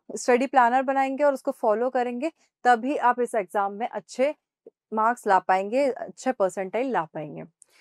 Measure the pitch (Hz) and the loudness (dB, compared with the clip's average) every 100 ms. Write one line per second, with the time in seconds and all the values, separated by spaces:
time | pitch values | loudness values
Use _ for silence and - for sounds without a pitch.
0 | - 220 - 247 269 269 233 262 269 269 | -16 -6 2 2 4 4 4 2 0 0
1 | 269 269 294 262 - - 226 214 254 254 | 0 2 2 2 -4 -2 0 0 0 -2
2 | 247 247 311 - _ _ 247 240 254 294 | -4 -4 -6 -8 _ _ 2 2 2 0
3 | 240 247 233 226 185 214 202 202 240 208 | 0 0 0 -2 -2 -2 -2 -4 -8 -10
4 | - - 277 294 _ _ - _ - 220 | -10 -4 -4 -4 _ _ -20 _ -8 -2
5 | 220 240 214 190 - 190 202 247 285 - | 0 0 2 2 4 0 0 0 0 -2
6 | 175 - 262 254 190 202 190 214 269 196 | -10 -8 -6 0 -2 -2 -6 -4 -2 -2
7 | 160 156 151 160 165 _ _ _ | -4 -8 -10 -12 -16 _ _ _